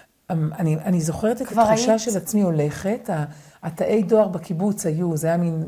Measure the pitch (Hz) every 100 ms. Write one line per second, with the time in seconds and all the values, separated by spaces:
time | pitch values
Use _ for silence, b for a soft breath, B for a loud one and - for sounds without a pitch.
0 | B _ - 165 156 156 165 156 - 180
1 | 160 156 214 240 262 - 220 220 233 220
2 | 233 196 - 214 185 156 147 - 190 240
3 | 226 160 147 B B B 170 175 180 214
4 | 175 220 196 175 - 165 202 202 170 156
5 | 175 156 160 170 170 160